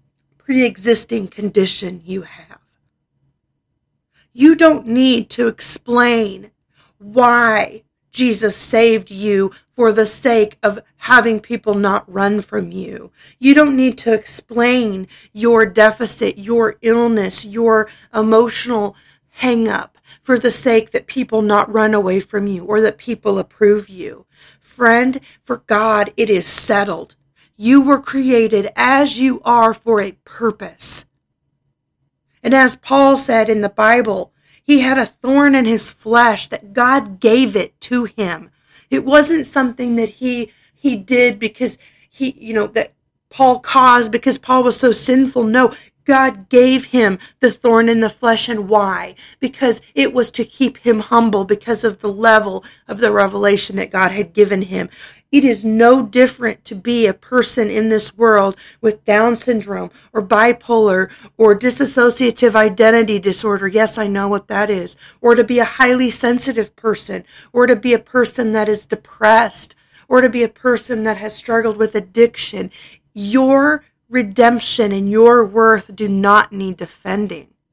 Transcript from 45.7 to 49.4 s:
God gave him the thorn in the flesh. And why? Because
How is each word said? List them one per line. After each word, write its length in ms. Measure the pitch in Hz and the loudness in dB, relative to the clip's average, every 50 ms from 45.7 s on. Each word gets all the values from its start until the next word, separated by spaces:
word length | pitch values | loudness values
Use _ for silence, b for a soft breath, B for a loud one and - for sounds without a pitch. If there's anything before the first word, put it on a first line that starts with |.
| 254 B B B B _ _ | 0 B B B B _ _
God 440 | - 277 269 262 262 254 196 190 _ | 0 2 2 2 0 -2 -6 -10 _
gave 360 | - 247 247 262 262 254 - - | 4 4 4 6 4 0 -2 -2
him 300 | - 254 226 202 190 185 B B B B | 0 0 0 0 0 -4 B B B B
the 100 | - 240 | 0 0
thorn 400 | 196 - - 240 226 226 226 233 | 0 0 0 2 2 4 4 2
in 120 | 233 226 | 2 0
the 80 | 220 214 | 0 -2
flesh. 380 | 214 - - 233 226 214 214 - | -4 -4 -2 -2 0 0 -2 -4
And 220 | 240 214 202 190 | -4 -6 -4 -2
why? 460 | 214 208 202 190 185 175 175 180 185 b b b b | -2 -2 -2 -2 -4 -6 -10 -12 -16 b b b b
Because 420 | b | b